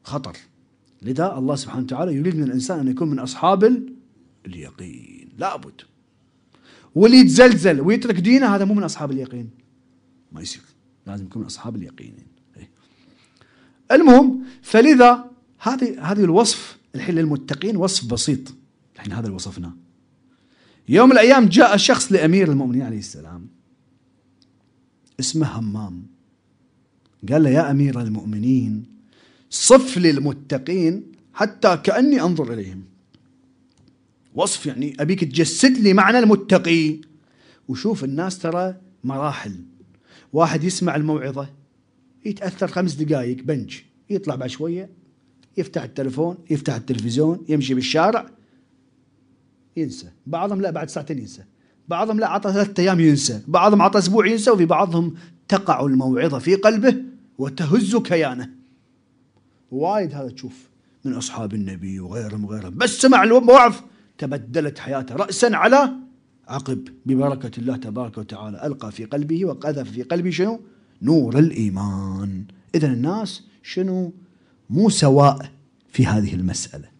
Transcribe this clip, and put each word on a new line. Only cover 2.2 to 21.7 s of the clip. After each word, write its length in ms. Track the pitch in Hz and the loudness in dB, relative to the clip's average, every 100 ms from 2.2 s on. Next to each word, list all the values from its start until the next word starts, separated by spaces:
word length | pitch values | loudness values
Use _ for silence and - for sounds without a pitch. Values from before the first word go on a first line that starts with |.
| 165 160 | -4 -2
من 80 | |
الإنسان 360 | 139 127 127 175 | -4 -4 -6 -4
أن 80 | 131 | -4
يكون 220 | 127 165 | -2 -4
من 100 | 139 | -4
أصحاب 440 | 127 - 170 190 | -8 -4 0 4
ال-، 300 | 214 254 - - _ _ _ _ - | 4 2 -4 -18 _ _ _ _ -20
اليقين، 840 | 85 73 - 90 65 57 - - - | -18 -20 -18 -20 -20 -20 -20 -20 -10
لابد. 440 | 185 143 - - _ _ _ _ _ _ _ _ _ _ _ 156 | -8 -8 -16 -20 _ _ _ _ _ _ _ _ _ _ _ 4
واللي 220 | 214 254 | 8 8
يتزلزل 640 | 254 - 247 202 180 147 | 8 8 8 8 2 2
ويترك 340 | 151 226 240 180 | 0 0 0 -2
دينه 400 | 180 254 254 196 | 4 4 4 0
هذا 100 | 196 | 0
مو 80 | |
من 100 | 208 | 0
أصحاب 280 | 175 - 147 | -2 -6 -6
اليقين، 380 | 135 127 123 113 _ _ _ _ _ _ _ _ | -6 -8 -12 -14 _ _ _ _ _ _ _ _
ما 100 | 80 | -18
يصير، 200 | 82 - _ _ _ _ - | -16 -16 _ _ _ _ -16
لازم 180 | 101 95 | -14 -12
يكون 160 | 113 | -12
من 40 | 104 | -12
أصحاب 300 | - 123 107 | -12 -14 -14
اليقين. 380 | 87 - 55 53 _ _ _ _ | -14 -18 -20 -20 _ _ _ _
إيه. 120 | - _ _ _ _ _ _ _ _ _ _ _ _ | -20 _ _ _ _ _ _ _ _ _ _ _ _
المهم، 520 | 277 320 247 269 - - - | 6 10 8 8 0 -10 -20
فلذا 680 | - 220 277 262 240 247 - - _ _ | 0 4 4 8 8 6 -2 -20 _ _
هذه، 520 | - 262 247 - 147 | -6 -2 -4 -4 -4
هذه 120 | 202 | 0
الوصف 540 | 185 170 220 - - - _ 135 | 4 4 2 -2 -10 -20 _ -10
الحين 200 | - 165 | -4 -2
للمتقين 600 | 160 143 - 147 190 208 | -2 -2 -6 -8 -4 -2
وصف 360 | 180 - 123 | -2 -4 -4
بسيط، 260 | 120 - 131 - - _ _ _ _ | -4 -4 -4 -8 -20 _ _ _ _
الحين 180 | 104 | -12
هذا 120 | 101 110 | -8 -8
اللي 100 | 92 | -10
وصفناه. 380 | 98 87 87 87 _ _ _ _ _ _ _ _ _ _ - | -12 -12 -14 -16 _ _ _ _ _ _ _ _ _ _ 0
يوم 200 | 151 254 | 6 6
من 40 | |
الأيام 320 | 254 226 269 220 | 8 8 8 6
جاء 320 | 175 247 | 6 6